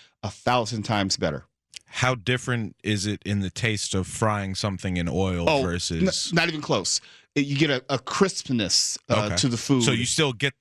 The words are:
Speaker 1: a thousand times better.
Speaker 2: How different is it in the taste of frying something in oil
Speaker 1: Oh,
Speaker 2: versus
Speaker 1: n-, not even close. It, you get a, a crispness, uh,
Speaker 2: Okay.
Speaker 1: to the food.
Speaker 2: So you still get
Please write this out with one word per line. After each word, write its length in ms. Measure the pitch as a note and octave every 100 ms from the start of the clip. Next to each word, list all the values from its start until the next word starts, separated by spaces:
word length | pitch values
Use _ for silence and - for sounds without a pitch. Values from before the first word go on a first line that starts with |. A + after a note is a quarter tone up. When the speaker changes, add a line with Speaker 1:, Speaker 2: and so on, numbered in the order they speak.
| - _
Speaker 1:
a 80 | G#2
thousand 540 | - - B2 G#2+ A2+
times 320 | G2+ G#2 G2 -
better. 300 | F2+ C#2+ - _ _ - _
Speaker 2:
How 280 | - B2+
different 640 | B2+ F#2+ B2+ - A#2+ G#2 -
is 220 | G#2 G#2 G#2
it 160 | G2 F#2+
in 140 | G#2
the 100 | F#2+
taste 420 | - A2+ G#2+ -
of 140 | F#2+ F2+
frying 480 | - A2 G#2 G2
something 420 | F#2 G#2 F#2 F#2+ F2+
in 100 | E2+
oil 420 | D#2+ F#2+ F2 F2
Speaker 1:
Oh, 120 | D3
Speaker 2:
versus 680 | F2 F2 - E2 F#3 - -
Speaker 1:
n-, 60 | E3+
not 100 | E3+
even 120 | D#3
close. 400 | D3 A#2+ E2+ - - - _ D3
It, 100 | C#3+
you 100 | C#3+
get 140 | D#3
a, 140 | B2+ -
a 80 | C3+
crispness, 960 | - - F#3+ - - A#2+ F#2 - - - -
uh, 180 | A2+ G#2
Speaker 2:
Okay. 100 | E2+
Speaker 1:
to 120 | C3+
the 80 | A#2
food. 280 | - C3
Speaker 2:
So 80 | A#2
you 120 | A#2+
still 280 | B2 - D3
get 200 | A#2 C#3 -